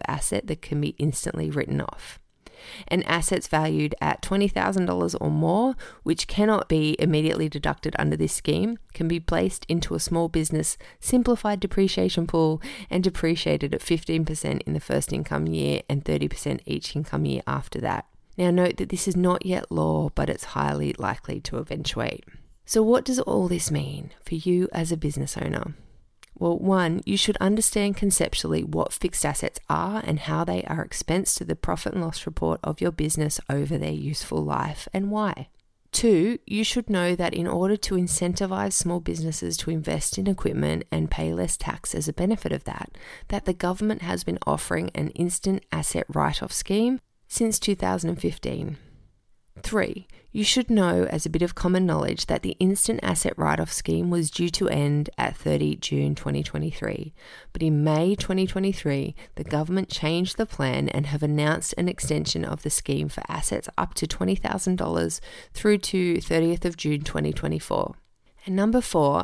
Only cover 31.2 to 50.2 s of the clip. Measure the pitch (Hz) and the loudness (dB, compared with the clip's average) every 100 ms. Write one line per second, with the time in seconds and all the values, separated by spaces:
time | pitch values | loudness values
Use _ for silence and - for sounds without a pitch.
31.2 | 190 - 170 160 - - - 190 165 - | 0 -2 -2 -2 -2 -2 -2 -4 -4 -6
32.2 | - 160 - - - 151 175 165 151 156 | -8 -2 0 0 -4 -2 -2 0 -2 0
33.2 | 151 - - 143 143 165 151 151 143 151 | 0 -2 -2 -2 -2 -2 -2 -4 -4 -6
34.2 | - 156 147 64 - 147 - 190 196 214 | -4 -2 0 -2 -2 -6 -6 -4 -2 0
35.2 | 208 - - - _ _ _ - 233 180 | -2 -4 -10 -20 _ _ _ 2 6 6
36.2 | 196 240 - 202 220 240 226 190 175 175 | 4 0 -2 -2 0 0 0 2 2 2
37.2 | 175 - 170 175 190 208 - 185 180 - | 0 0 0 2 2 2 0 0 0 0
38.2 | 175 180 196 190 202 - 170 175 170 165 | 0 0 -2 0 0 0 0 -2 -2 -4
39.2 | 160 160 175 160 - 160 151 151 - - | -4 -4 -4 -4 -2 -2 -2 -2 -2 0
40.2 | 196 190 - - 147 80 - 156 - - | 0 0 0 0 0 0 -2 -2 0 0
41.2 | - - 175 - - - - - 151 - | 0 0 -2 -2 -4 -4 -6 -4 -4 0
42.2 | 180 220 - - - - - - - - | 0 0 -2 -4 -6 -10 -10 -14 -18 -14
43.2 | - 202 - 175 180 185 214 220 175 180 | -4 -2 0 0 0 0 -2 -2 -2 -4
44.2 | 175 175 - 151 - 170 180 - 151 - | -2 -2 0 0 0 -2 -2 -2 -4 0
45.2 | 175 - 196 190 - 160 151 - - 156 | 0 0 0 0 -2 -4 -2 -2 -2 0
46.2 | 147 - - - - 202 240 254 - _ | 0 0 -4 -4 0 2 2 0 -6 _
47.2 | - - 226 220 - 196 185 185 165 175 | -6 0 2 2 0 2 0 0 0 -2
48.2 | 170 - - 131 - 147 - - - _ | -2 -2 -4 -4 -6 -10 -14 -20 -20 _
49.2 | _ _ _ - - 214 - - - - | _ _ _ -14 -2 0 0 -4 -14 -20